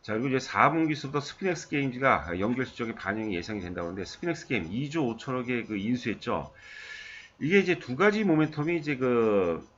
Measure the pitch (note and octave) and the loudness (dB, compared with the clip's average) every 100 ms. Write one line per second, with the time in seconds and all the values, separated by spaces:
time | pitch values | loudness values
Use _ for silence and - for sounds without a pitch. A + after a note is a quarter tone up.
0 | - A2 C3+ B2+ - G2 C3 D#3+ D#3+ C#3+ | -4 -2 0 -2 0 4 6 6 0 -2
1 | C#3 C#3+ C#3 - F#3+ E3 - D3 C#3 B2 | -4 -4 -6 -4 -2 -2 -2 -2 -2 0
2 | C3 G2 D2+ F2 G#2 B2 B2 - A#2 A2 | 4 4 2 -2 0 0 -4 -4 -6 -4
3 | F#2+ G#2+ A2 F2+ F2+ G#2+ F2+ F2 E2+ F#2+ | -4 -4 -2 -4 -4 -6 -6 -6 -6 -6
4 | - - F3 D#3+ - A#2+ D#2+ G#2+ C#3+ D#3+ | -8 -6 -4 -4 -2 -4 -2 -4 -4 -2
5 | C3 A2+ - B2+ B2 B2 G#2 G#2 G#2 B2 | -2 -2 -4 -4 -2 -4 -2 -4 0 -2
6 | A#2+ G2+ - F#2 C#2 - - - - - | -2 -4 -4 -4 -4 -14 -18 -18 -16 -16
7 | - - - _ C#3+ G3 F3+ E3+ - B2+ | -16 -18 -20 _ 4 4 6 0 -2 2
8 | G3+ G#3 G#3 D#3 D#3 D3+ D3 F3 D3+ C3+ | 4 4 4 4 4 2 0 0 -2 0
9 | B2+ A#2+ A2+ G2+ F2+ D#2+ - | 2 4 6 4 4 0 -6